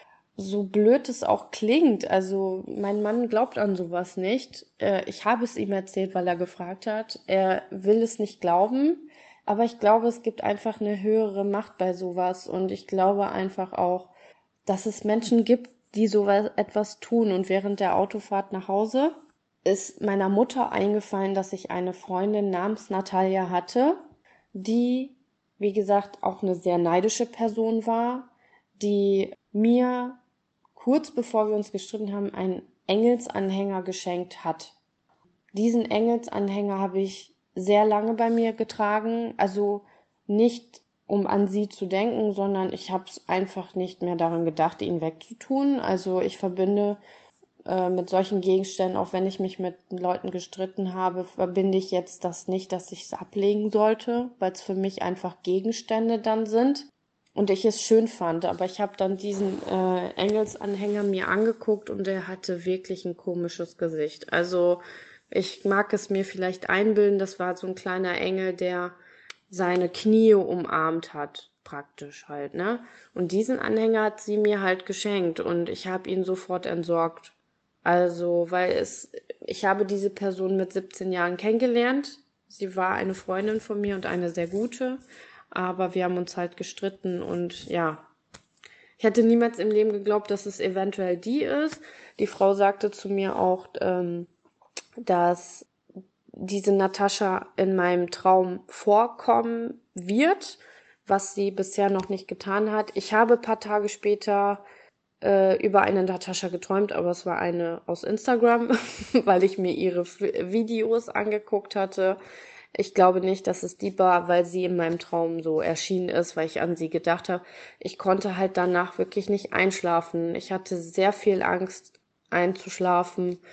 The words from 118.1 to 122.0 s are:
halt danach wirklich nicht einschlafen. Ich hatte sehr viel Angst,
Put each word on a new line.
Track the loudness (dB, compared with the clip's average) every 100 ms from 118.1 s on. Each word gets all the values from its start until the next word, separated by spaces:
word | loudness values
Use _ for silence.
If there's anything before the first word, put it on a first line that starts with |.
| 2 2 0
halt | 0 2
danach | 2 2 0 -4
wirklich | -4 -2 -2
nicht | -2 0
einschlafen. | 0 2 2 0 0 0 -4 -2
Ich | -4 -6
hatte | -8 -6 -8
sehr | -4 2 2
viel | 2 2 2
Angst, | 2 0 -4 -10 -20 _